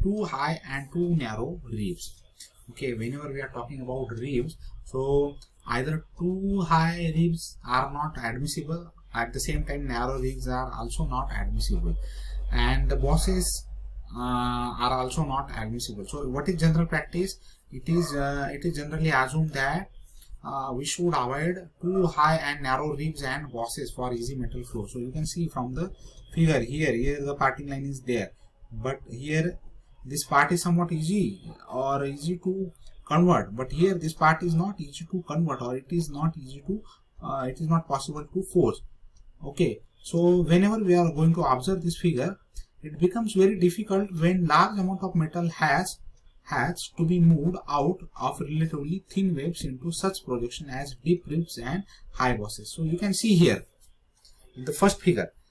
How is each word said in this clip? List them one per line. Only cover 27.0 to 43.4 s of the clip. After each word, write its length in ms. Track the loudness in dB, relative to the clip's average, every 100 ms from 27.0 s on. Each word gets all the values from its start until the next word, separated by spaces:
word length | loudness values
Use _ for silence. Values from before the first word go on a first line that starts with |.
| 2 0 -2
the 80 |
parting 360 | 0 0 0 -6
line 160 | -6 -6
is 160 | -6
there, 300 | -2 -2 -2 -8 -20 _ -14
but 280 | -6 -6 -6 -10
here 480 | -12 -2 0 0 -4 -12 -18 -20 -20 -8
this 180 | -6
part 280 | 2 4 6
is 100 | 4
somewhat 300 | 4 2 2
easy 500 | 0 0 2 0 -2 -12 -16 -8
or 320 | -2 0 0 -2
easy 320 | -4 -4 -2
to 280 | -2 -4 -6 -8 -18 -18 0
convert, 480 | 4 6 4 2 -6
but 160 | -6
here 240 | 2 2 2
this 180 | -2
part 300 | 2 4 4
is 100 | 2
not 260 | 2 0 -4
easy 260 | -10 -12 -8
to 140 | -8 -4
convert, 360 | 0 0 -2
or 120 | -4 -4
it 100 | -2
is 220 | -2 -2
not 260 | -2 -2 -2
easy 260 | -10 -10 -6
to, 160 | -6 -8 -20 _ -12
uh, 240 | -6 -4 -4
it 100 | -4
is 80 | 2
not 200 | 2 2
possible 360 | -2 -2 -8 -6
to 120 | -6
force. 380 | 0 4 4 4 -8 -18 -20 -20 -20 -14
Okay, 360 | -10 0 2 0 -10 _
so 380 | -4 4 6 6
whenever 360 | 6 6 6 4
we 160 | 4
are 180 | 6 4
going 220 | 4 4
to 80 | 6
observe 400 | 4 2 2 0
this 160 | -2 0
figure, 400 | 2 2 0 -4 _ -16 -16 -16
it 160 | -14 0
becomes 340 | 2 2 0
very 240 | 4